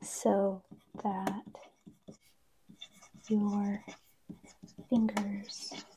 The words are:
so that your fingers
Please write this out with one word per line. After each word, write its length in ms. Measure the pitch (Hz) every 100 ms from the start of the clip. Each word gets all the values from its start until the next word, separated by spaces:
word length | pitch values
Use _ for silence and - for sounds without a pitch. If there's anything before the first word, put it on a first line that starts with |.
so 600 | 196 - - 202 196 190 - - _ -
that 420 | 214 190 190 196 - - - _ - - - - _ _ _ _ _ - - - - - -
your 560 | 214 208 202 202 202 - - - _ _ - - - - - -
fingers 840 | 240 220 208 202 202 - - - - -